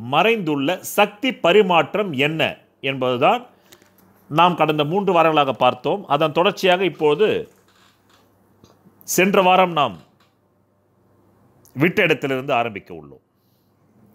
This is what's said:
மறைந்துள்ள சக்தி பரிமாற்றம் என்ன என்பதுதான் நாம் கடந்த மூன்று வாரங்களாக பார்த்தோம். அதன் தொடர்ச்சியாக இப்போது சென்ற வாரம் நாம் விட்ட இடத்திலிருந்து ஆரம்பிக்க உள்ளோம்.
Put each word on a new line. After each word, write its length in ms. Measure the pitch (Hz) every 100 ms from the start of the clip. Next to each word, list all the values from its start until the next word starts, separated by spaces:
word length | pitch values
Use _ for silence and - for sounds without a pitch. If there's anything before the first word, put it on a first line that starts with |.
| 117
மறைந்துள்ள 720 | 143 196 226 165 143 139 185 -
சக்தி 440 | - 202 - 262 -
பரிமாற்றம் 760 | 170 190 190 170 147 185 208 131
என்ன 240 | 143 160 123 - _ _
என்பதுதான் 600 | 135 135 127 123 156 240 247 _ _ - _ _ _ _ -
நாம் 260 | 147 175 165
கடந்த 260 | 151 151
மூன்று 280 | 143 185 196
வாரங்களாக 400 | 175 160 156 139
பார்த்தோம். 480 | 123 127 123 143 190 -
அதன் 280 | 143 156 156
தொடர்ச்சியாக 460 | 185 180 - 180
இப்போது 420 | 190 151 151 151 208 101 - _ _ _ _ _ _ _ _ _ _ _ _ _ _ _ -
சென்ற 340 | - 185 202
வாரம் 320 | 180 185 185
நாம் 220 | 165 131 87 - _ _ _ _ _ _ _ _ _ _ _ _ _ _ _ _ 131
விட்ட 220 | 165 190
இடத்திலிருந்து 500 | 175 156 143 131 139
ஆரம்பிக்க 360 | 127 117 98 -
உள்ளோம். 300 | 85 71 67 _ _ _ _ _ _ _ _ _